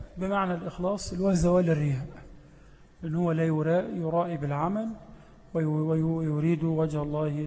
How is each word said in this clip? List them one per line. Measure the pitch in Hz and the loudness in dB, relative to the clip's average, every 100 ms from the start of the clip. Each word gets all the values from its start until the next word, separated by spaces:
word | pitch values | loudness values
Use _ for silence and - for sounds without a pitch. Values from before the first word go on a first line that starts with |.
| - - | -12 -6
بمعنى | 190 202 185 | -2 0 0
الإخلاص | 170 175 - 180 202 - | -2 -6 -4 -2 -2 -4
اللي | 180 | -2
هو | 196 | 2
زوال | 180 175 180 170 | 4 6 4 4
الرياء، | 156 147 131 - - - - - - - - - - | 2 2 -2 -4 -12 -18 -20 -20 -20 -20 -20 -20 -12
إن | 165 | -4
هو | 165 175 | 0 2
لا | 160 | 2
يرا-، | 165 156 156 175 208 196 | 2 2 2 2 0 -4
يرائي | 160 170 175 160 | -2 0 0 -2
بالعمل | 143 143 170 208 226 220 - - - - - | -4 -2 -2 -2 -4 -8 -14 -20 -20 -20 -6
وي-، | 165 | -2
وي-، | 156 151 156 160 | 0 2 2 2
ويريد | 160 165 156 147 160 165 | 2 0 0 0 2 2
وجه | 165 160 160 151 | 2 0 0 0
الله | 147 147 156 147 | -2 -2 -2 -2